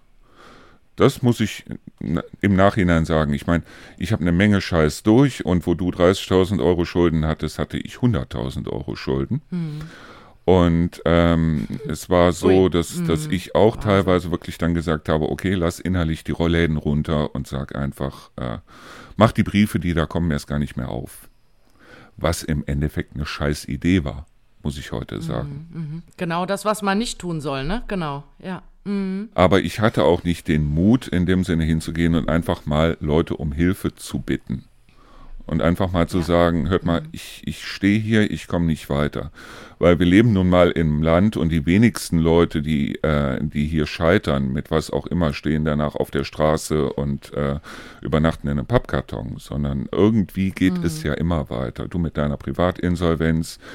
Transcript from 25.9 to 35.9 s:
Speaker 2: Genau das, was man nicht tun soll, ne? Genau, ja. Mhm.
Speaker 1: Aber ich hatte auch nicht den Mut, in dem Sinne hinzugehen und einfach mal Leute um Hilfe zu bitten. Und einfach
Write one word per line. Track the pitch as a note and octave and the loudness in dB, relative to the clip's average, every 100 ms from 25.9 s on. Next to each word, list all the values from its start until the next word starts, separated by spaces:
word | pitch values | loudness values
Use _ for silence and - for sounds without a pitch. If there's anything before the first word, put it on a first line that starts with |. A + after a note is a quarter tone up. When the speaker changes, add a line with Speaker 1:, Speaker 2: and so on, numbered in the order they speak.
| D#3+ - - | -12 -14 -10
Speaker 2:
Genau | F3 E3 F3+ | -6 -4 -4
das, | G3 | -2
was | G#3+ G#3+ | -2 -2
man | G3 F#3+ | 0 -2
nicht | A#3 - | -2 -8
tun | F3 D#3+ | -8 -6
soll, | C#3+ C#3 | -6 -6
ne? | C#3+ A3 - | -4 -6 -4
Genau, | G3 D#3 C#3 - _ | -6 -6 -8 -12 _
ja. | F#3 F3+ - _ | -12 -12 -14 _
Mhm. | G3 G3+ F#3+ F#3+ A3 | -6 -4 -4 -6 -6
Speaker 1:
Aber | - F2+ F#2+ | 2 4 4
ich | - - | 0 0
hatte | G#2+ - | 0 2
auch | D2 E2+ | 2 2
nicht | F2 E2+ - | 0 -4 0
den | D#2 | 0
Mut, | D2+ D2+ G2 C3 - | 0 2 4 2 0
in | F2+ F2 | -2 2
dem | F#2 | 0
Sinne | F#2 E2 | 0 0
hinzugehen | D#2+ D#2+ E2 E2 E2+ | 0 0 -2 0 2
und | E2 - | 2 0
einfach | E2 E2+ E2+ - | -2 -2 -4 -2
mal | D2+ E2 - | 0 0 0
Leute | D2+ D#2 D#2+ - | 0 0 0 -4
um | D#2 | -6
Hilfe | C#2+ F2 G2 E2 - | 0 0 0 -6 -8
zu | - C2+ | -10 -8
bitten. | B1+ C2+ - C2 - _ _ - - - - - | -4 -6 -4 -10 -10 _ _ -20 -20 -20 -18 -14
Und | - D#2+ | -4 -2
einfach | D#2 F2+ F#2 | 0 0 0